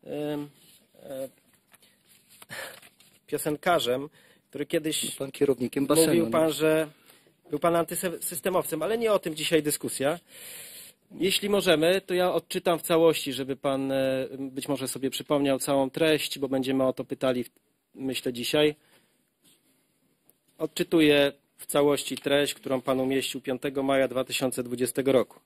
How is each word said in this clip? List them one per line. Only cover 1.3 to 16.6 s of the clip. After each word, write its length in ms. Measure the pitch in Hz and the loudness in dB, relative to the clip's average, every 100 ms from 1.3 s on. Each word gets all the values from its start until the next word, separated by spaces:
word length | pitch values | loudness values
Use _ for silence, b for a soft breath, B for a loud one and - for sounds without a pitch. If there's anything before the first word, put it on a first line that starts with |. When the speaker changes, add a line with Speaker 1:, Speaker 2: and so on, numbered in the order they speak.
| _ _ _ _ _ _ _ _ _ _ - - B B B - _ _ _ _ | _ _ _ _ _ _ _ _ _ _ -20 -16 B B B -20 _ _ _ _
Speaker 1:
piosenkarzem, 840 | 147 160 151 185 170 120 127 147 b b b _ | -6 -4 -2 2 2 2 -2 -4 b b b _
który 160 | 131 147 | -10 -4
kiedyś 400 | 165 156 151 - | -2 -2 -4 -4
Speaker 2:
Był 120 | - | -6
pan 140 | 135 | -10
kierownikiem 520 | - 143 131 120 - | 0 2 2 0 -2
Speaker 1:
mówił 120 | 139 151 | 2 4
Speaker 2:
basenu, 300 | 165 170 165 | 6 4 2
no. 60 | |
Speaker 1:
pan, 200 | 165 160 | 2 2
że 360 | 143 156 156 156 b b b b _ _ | 2 2 2 0 b b b b _ _
był 100 | 147 | -2
pan 160 | 170 170 | 2 2
antysystemowcem, 1040 | 165 175 185 165 - 170 196 185 151 160 | 0 -4 -6 -6 -8 -6 -2 -2 -2 -4
ale 160 | 165 226 | -2 0
nie 160 | 226 | 2
o 60 | 196 | 0
tym 160 | 175 156 | 0 -6
dzisiaj 280 | 151 165 | 0 2
dyskusja. 560 | 147 143 123 - 135 175 B B B B B B B B _ | 2 -4 -6 -2 -2 -2 B B B B B B B B _
Jeśli 380 | - 185 190 202 | -2 0 0 2
możemy, 520 | 202 185 156 160 185 | 2 4 4 4 2
to 120 | - | 0
ja 200 | 180 180 | 0 2
odczytam 460 | 170 - 185 185 165 | 0 -4 -4 0 0
w 20 | |
całości, 520 | - 165 165 156 - | 2 4 6 4 -2
żeby 220 | 127 135 135 | -6 -6 -4
pan, 360 | 143 135 135 | -2 -2 -2
e, 360 | 135 135 131 131 131 | 0 0 0 -4 -8
być 280 | 135 131 - | -10 -8 -6
może 200 | 139 131 | -4 -4
sobie 220 | 127 131 | -4 -6
przypomniał 500 | - - 147 143 135 | -6 -2 0 2 0
całą 300 | - 139 135 | 0 0 0
treść, 500 | - 160 151 - - | 0 2 2 0 -6
bo 80 | 135 | -2
będziemy 360 | 135 | -2